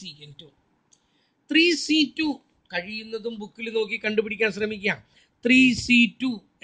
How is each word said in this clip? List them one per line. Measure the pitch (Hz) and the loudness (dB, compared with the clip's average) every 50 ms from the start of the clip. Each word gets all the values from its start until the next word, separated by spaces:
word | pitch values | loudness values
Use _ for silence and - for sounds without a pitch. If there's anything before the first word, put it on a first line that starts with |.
| 190 180 | -14 -18
equal | 147 147 147 147 143 - 170 | -18 -18 -20 -20 -20 -20 -20
to | 143 _ _ _ _ _ _ _ _ _ _ _ _ _ _ _ _ _ _ _ - | -20 _ _ _ _ _ _ _ _ _ _ _ _ _ _ _ _ _ _ _ 0
three | 294 311 330 349 339 285 - | 4 4 4 4 2 0 0
സി | - 302 320 302 - - - | 0 2 2 2 2 0 -2
ടു. | 320 302 269 - _ _ _ _ _ _ 190 | -4 -2 -4 -6 _ _ _ _ _ _ -8
കഴിയുന്നതും | 175 175 196 214 220 220 220 226 220 202 233 233 208 | -8 -8 -8 -10 -14 -12 -10 -10 -10 -8 -10 -10 -10
ബുക്കിൽ | 208 196 - - 233 226 220 | -12 -14 -14 -12 -10 -6 -4
നോക്കി | 226 220 196 220 226 - | -2 -2 -2 -4 -6 -4
കണ്ടുപിടിക്കാൻ | 214 214 214 226 214 214 196 220 214 180 | -2 -2 -2 -2 -2 -2 -2 -2 -2 -2
ശ്രമിക്കുക. | 202 214 214 220 202 190 208 170 131 - _ _ _ _ _ _ _ - | -2 -6 -6 -6 -4 -4 -4 -4 -4 -8 _ _ _ _ _ _ _ 0
ത്രീ | 240 254 262 262 254 233 - - | 4 6 6 6 4 2 0 0
സി | - 247 240 233 214 - - | 4 4 6 4 4 2 -2
ടു | 247 262 240 196 - _ _ _ | -6 -6 -6 -8 -10 _ _ _